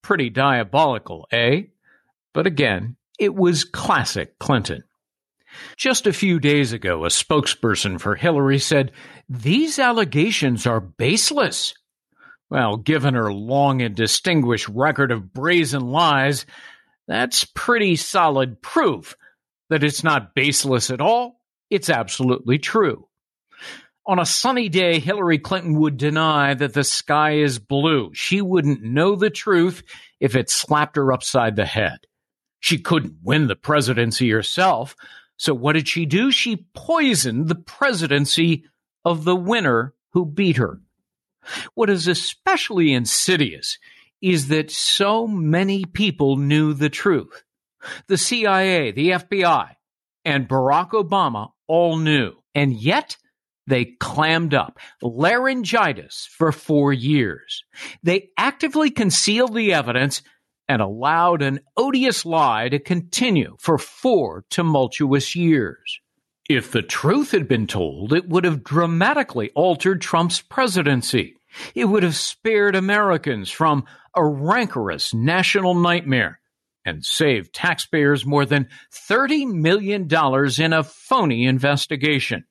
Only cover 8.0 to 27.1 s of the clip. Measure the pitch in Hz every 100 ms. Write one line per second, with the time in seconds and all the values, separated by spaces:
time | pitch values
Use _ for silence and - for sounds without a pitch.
8 | - 104 170 151 139 139 - 147 131 -
9 | - - _ 127 117 214 320 294 254 233
10 | 185 143 196 214 139 117 123 113 95 _
11 | 120 208 - 294 190 - - - _ _
12 | _ _ - - _ 139 117 107 110 156
13 | 139 127 107 101 110 135 143 131 120 101
14 | 113 - - 165 120 113 - 107 143 143
15 | 139 117 92 95 151 175 147 139 123 143
16 | 170 139 135 135 - - - - _ _
17 | - - 254 - - - - 240 202 165
18 | - 196 165 135 127 110 - - 254 110
19 | 80 - _ _ _ _ _ 156 147 143
20 | 160 143 101 - 139 - 139 127 - 127
21 | 160 233 247 _ _ _ _ 196 - 135
22 | 104 - 127 123 117 143 - 220 180 110
23 | _ _ _ _ _ _ - - _ _
24 | - 180 160 - 247 262 220 170 180 165
25 | 143 208 175 156 - 190 170 151 156 135
26 | 147 151 160 151 139 135 143 143 135 -
27 | -